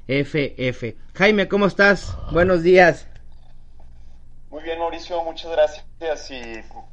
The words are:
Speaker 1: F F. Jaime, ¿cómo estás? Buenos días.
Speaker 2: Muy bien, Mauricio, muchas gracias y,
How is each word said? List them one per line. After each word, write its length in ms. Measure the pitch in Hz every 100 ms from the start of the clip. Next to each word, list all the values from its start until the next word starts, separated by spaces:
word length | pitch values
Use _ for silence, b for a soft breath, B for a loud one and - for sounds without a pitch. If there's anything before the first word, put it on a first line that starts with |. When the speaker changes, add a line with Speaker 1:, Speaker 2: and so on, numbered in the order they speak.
| b
Speaker 1:
F 460 | 135 143 156 135 -
F. 380 | 127 120 117 - -
Jaime, 340 | - 190 214 185
¿cómo 180 | 202 196
estás? 500 | - 202 190 - - -
Buenos 300 | 160 180 180
días. 440 | 165 185 175 143 - - - - - - - - - - - - - - -
Speaker 2:
Muy 140 | 147
bien, 140 | 160 165
Mauricio, 440 | 170 165 - 175
muchas 280 | 165 160 170
gracias 800 | 165 151 - - - 165 143 -
y, 120 | 131 117 110 - - -